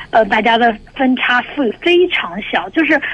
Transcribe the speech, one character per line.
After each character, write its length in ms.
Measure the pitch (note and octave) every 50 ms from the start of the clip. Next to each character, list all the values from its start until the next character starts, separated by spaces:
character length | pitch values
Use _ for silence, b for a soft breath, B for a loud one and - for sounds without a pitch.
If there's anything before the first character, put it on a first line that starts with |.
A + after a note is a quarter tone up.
| B B
呃， 140 | - A3+ A3
大 140 | G3+ A#3 A3
家 160 | G#3 A#3 A#3
的 160 | A3+ A#3+ A#3 A3 A3+ - - -
分 220 | - C4+ B3+ B3+
差 260 | A#3+ - - B3 B3 - - -
非， 120 | C#4+ C#4 G#3 - -
非 240 | - E4+ F4 F4 F4+
常 340 | F4 - - - E4+ E4+ G#3
小。 280 | - - - E3+ E3+ -
就 160 | - E4 D#4
是 180 | - D#4+ C#4 B B